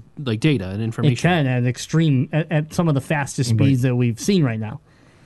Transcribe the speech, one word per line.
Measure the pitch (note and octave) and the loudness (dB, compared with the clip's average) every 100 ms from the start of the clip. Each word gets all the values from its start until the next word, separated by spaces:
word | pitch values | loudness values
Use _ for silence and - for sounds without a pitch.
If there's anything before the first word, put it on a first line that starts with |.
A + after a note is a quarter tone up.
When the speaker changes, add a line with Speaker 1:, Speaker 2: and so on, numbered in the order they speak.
| - - | -8 -10
Speaker 1:
like, | B2+ A2 | -6 0
data | D#3 B2 F2+ | 0 0 -2
and | G2+ | -6
information. | A2+ - C3+ | -6 0 0
Speaker 2:
It | A#2+ | 2
can | E3 F3 C3+ | 0 2 0
at | B2+ B2 | 0 -2
extreme, | A#2+ - D#3+ D#3+ C3 D3+ | -4 -2 0 2 2 0
at, | D#3 - | -2 -2
at | D#3 D#3 | -2 -2
some | - E3 | -2 0
of | C3+ | 0
the | |
fastest | - D3+ C3 - A#2+ | -2 -4 -4 -4 0
Speaker 3:
Right. | A2 | 2
Speaker 2:
speeds | C#3 C3 | 2 2
that | B2+ B2 | 2 2
we've | A#2+ A2+ | 0 0
seen | - F#3+ | 0 2
right | C3 A2 | 2 -2
now. | G#2+ - _ _ _ _ | -8 -10 _ _ _ _